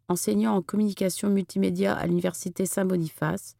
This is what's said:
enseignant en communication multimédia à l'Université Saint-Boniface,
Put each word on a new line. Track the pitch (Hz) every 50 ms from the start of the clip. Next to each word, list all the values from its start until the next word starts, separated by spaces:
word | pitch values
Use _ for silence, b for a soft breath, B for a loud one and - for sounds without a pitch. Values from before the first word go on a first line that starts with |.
| _
enseignant | - 180 180 - 214 208 208 220 226 208
en | 190
communication | 170 - - 208 214 208 190 - 196 185 - - - 202
multimédia | 196 196 180 - - 196 196 190 175 185 196 196 -
à | - -
l'Université | 170 175 175 180 185 180 - - 180 170 - 190
Saint-Boniface, | 170 - 202 196 185 185 175 160 151 - - 151 156 185 202 - - -